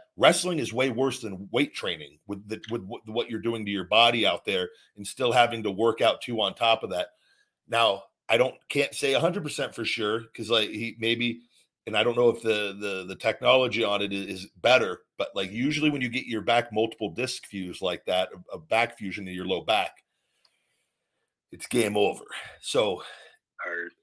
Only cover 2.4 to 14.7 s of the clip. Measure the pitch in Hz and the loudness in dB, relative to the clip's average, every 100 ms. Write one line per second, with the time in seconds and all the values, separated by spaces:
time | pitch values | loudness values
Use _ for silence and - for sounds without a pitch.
2.4 | 104 110 107 113 95 113 110 110 113 110 | -8 -10 -6 -8 -8 -14 -8 -4 -4 -4
3.4 | 117 117 101 101 87 107 117 120 98 87 | -4 -4 -4 -4 2 6 6 6 2 0
4.4 | - 95 92 - _ 101 101 - 127 123 | -2 -2 -2 -8 _ -14 -12 -2 2 4
5.4 | 117 113 107 95 113 110 113 92 - 113 | 4 2 -4 2 2 4 2 2 -4 -2
6.4 | 98 95 113 113 107 90 - _ _ _ | -2 0 2 2 0 -4 -6 _ _ _
7.4 | _ _ - 117 113 98 - _ - 117 | _ _ -4 2 2 2 -6 _ 0 2
8.4 | 127 - - 143 135 - 139 131 165 185 | 2 -2 -6 -2 -2 -2 0 2 2 0
9.4 | 151 - 127 - 110 - 107 113 113 - | -6 -6 -6 -4 -4 -2 -2 -2 -6 -10
10.4 | 104 117 104 107 113 113 113 117 120 117 | 0 0 0 -4 -8 -4 -2 0 -2 -4
11.4 | _ _ _ _ - 104 117 117 120 117 | _ _ _ _ -6 0 2 6 4 4
12.4 | 113 107 101 98 101 95 92 92 113 - | 0 0 -2 -4 -6 -6 -8 -4 -2 2
13.4 | 123 131 127 107 107 101 101 98 98 92 | 4 6 4 2 0 0 0 -4 -6 -10
14.4 | 95 92 117 | -12 _ 4